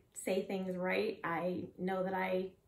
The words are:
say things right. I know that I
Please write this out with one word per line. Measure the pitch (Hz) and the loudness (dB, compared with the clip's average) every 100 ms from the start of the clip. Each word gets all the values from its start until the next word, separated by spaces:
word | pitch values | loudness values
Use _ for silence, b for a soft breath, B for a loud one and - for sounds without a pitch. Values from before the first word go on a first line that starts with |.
| - | -12
say | - - 190 | -8 0 0
things | 190 196 185 180 | 0 -2 -2 0
right. | 185 190 214 - | 2 2 2 -2
I | 165 165 175 185 - - | -2 0 0 -2 -4 -4
know | 185 190 | 0 2
that | 185 | 0
I | 185 185 185 190 - | 0 2 0 -2 -8